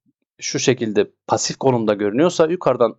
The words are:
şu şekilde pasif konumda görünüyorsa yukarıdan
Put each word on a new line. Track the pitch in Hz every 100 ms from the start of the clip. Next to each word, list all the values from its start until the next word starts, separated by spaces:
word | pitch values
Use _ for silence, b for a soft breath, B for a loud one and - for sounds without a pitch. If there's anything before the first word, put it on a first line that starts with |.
| _ _ _ _
şu | - 107
şekilde | - 123 110 104 95 _ -
pasif | 113 - -
konumda | 135 123 107
görünüyorsa | 104 104 120 175 175 160
yukarıdan | - 143 123 113